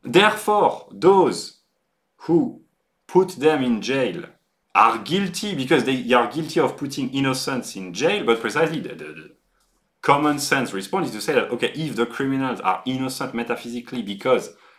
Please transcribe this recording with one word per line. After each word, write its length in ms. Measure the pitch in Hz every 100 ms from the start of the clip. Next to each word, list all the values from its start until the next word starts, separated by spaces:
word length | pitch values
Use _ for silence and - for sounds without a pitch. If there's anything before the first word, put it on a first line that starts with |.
Therefore, 840 | - 123 214 208 - 208 156 - -
those 680 | 98 160 196 147 92 - _ _ _ _ _ _ _
who 440 | - 165 123 - _ _ _ _ _
put 220 | 180 185
them 340 | 123 147 151
in 180 | 127 110
jail 420 | 98 135 120 85 - _ _ _ _
are 240 | - 113 113
guilty 560 | 98 175 196 170 208
because 300 | 165 131 156
they 280 | 120 131 117
are 180 | 123 117
guilty 300 | 151 151 -
of 160 | 135 -
putting 340 | 139 143 127
innocents 640 | 135 139 131 - 131 -
in 180 | 98 92
jail, 320 | 87 151 208
but 160 | 117 117
precisely 380 | 113 143 160 160
the, 100 | 95
the, 140 | -
the 260 | 78 78 78 _ _ _ _ _ _ _
common 380 | - 143 151 147
sense 340 | 139 139 117
response 360 | 98 98 190 151
is 60 |
to 60 | 107
say 140 | -
that, 160 | 135 98
okay, 220 | 120 120
if 220 | 139 156 110
the 100 | 117
criminals 540 | - 135 135 135 110
are 220 | 95 92 127
innocent 480 | 131 131 127 131
metaphysically 680 | 113 117 117 120 120 120 123
because 480 | 101 98 131 120 - - _